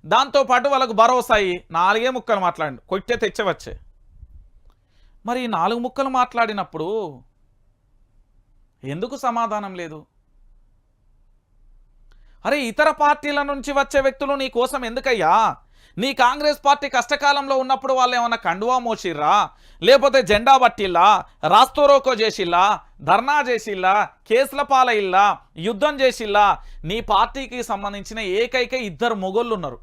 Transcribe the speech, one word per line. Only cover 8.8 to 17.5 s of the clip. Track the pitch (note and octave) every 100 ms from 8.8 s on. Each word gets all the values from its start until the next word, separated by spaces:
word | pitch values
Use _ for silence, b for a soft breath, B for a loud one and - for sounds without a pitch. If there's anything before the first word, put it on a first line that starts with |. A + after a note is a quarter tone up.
ఎందుకు | C3 D3+ A#3+ C#4
సమాధానం | B3+ A#3 A3+ G#3+ G3 F#3
లేదు? | E3 D3+ - _ _ _ _ _ _ _ _ _ _ _ _ _ _ _ _ _ _ _ _ _ _ _ G3+
అరే, | C#4+
ఇతర | A#3+ A3 D#4
పార్టీల | D4+ D4 D4 D4 C#4+
నుంచి | C#4+ C#4 C#4
వచ్చే | C#4 C#4 C#4+
వ్యక్తులు | C4+ C4+ C#4
నీ | C#4 C4
కోసం | A#3 B3+ C4+ A#3+
ఎందుకయ్యా? | A#3+ C4+ A#3 D#3+ G3 G#3+ - _ b b -
నీ | B3+
కాంగ్రెస్ | C4+ B3 C#4+ D4 D4 C#4
పార్టీ | C#4+ C#4+
కష్టకాలంలో | B3 A#3 D4 C#4+ C#4+ C#4